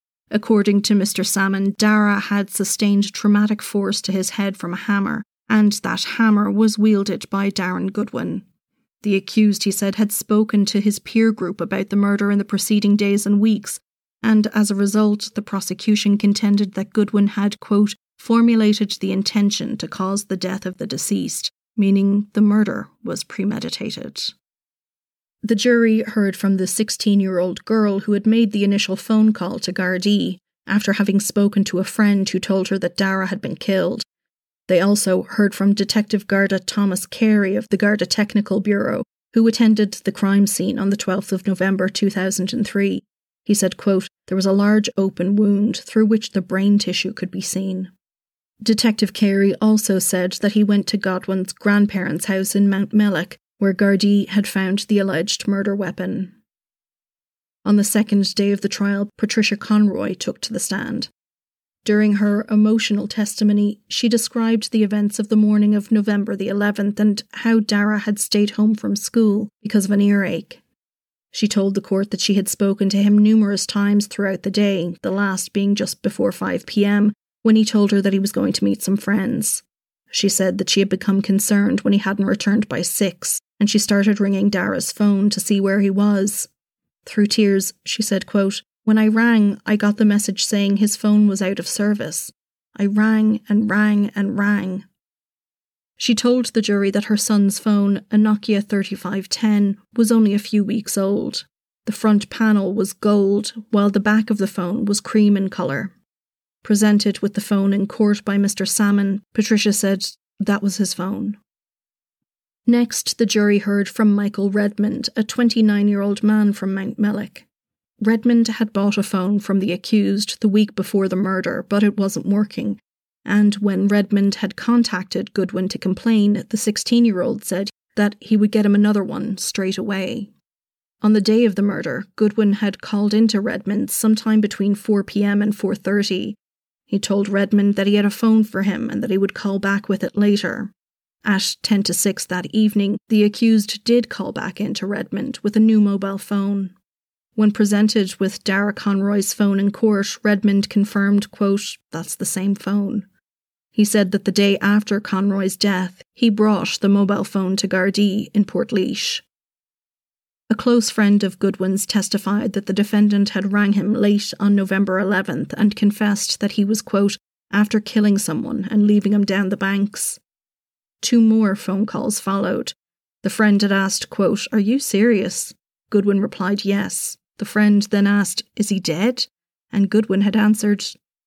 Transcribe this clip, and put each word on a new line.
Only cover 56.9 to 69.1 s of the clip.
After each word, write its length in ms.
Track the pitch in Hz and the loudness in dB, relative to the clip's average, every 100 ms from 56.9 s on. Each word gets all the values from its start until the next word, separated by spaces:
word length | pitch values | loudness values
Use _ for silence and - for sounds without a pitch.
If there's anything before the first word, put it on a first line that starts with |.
| _ _ _ _ _ _ _ | _ _ _ _ _ _ _
On 140 | - 208 | 0 2
the 80 | 202 | 2
second 500 | 214 208 202 190 - | 0 2 2 0 -2
day 160 | 202 | -2
of 80 | 202 | -2
the 80 | 196 | -2
trial, 420 | - 202 202 208 - | -2 -2 -2 -6 -4
Patricia 380 | 208 - 208 208 | -2 0 0 -2
Conroy 580 | - 214 208 185 202 | 0 2 2 0 -4
took 280 | 180 - - | -6 -8 -8
to 100 | - | -8
the 80 | 214 | -8
stand. 480 | - 190 - - - _ _ _ _ _ _ _ - | -6 -6 -6 -8 -8 _ _ _ _ _ _ _ 0
During 300 | 208 214 202 | 2 4 2
her 300 | 208 202 - | 2 0 0
emotional 580 | 214 214 220 - 208 202 | 2 4 2 0 -2 -2
testimony, 720 | - 208 - 208 208 208 208 - | -4 -4 0 2 2 0 -2 -8
she 220 | - 233 | -2 0
described 640 | 226 - 240 226 226 - | 0 -2 -2 0 0 0
the 100 | 220 | 0
events 360 | 208 208 208 - | 0 0 -2 -2
of 100 | 208 | 0
the 80 | 214 | 2
morning 360 | 214 208 208 | 4 4 4
of 160 | 208 208 | 2 2
November 460 | 214 202 208 202 202 | 0 2 0 -2 -4
the 140 | 202 | -4
eleventh 500 | 202 208 208 202 208 | -2 0 0 -2 0
and 240 | 214 202 - | 0 0 -6
how 300 | - 226 226 | -6 0 2
Dara 380 | 214 208 208 208 | 2 0 0 0
had 200 | 214 208 | -2 -4
stayed 300 | - 208 208 | -2 0 0
home 260 | - 214 214 | 2 2 0
from 220 | 208 202 | -2 -4
school 500 | - | -2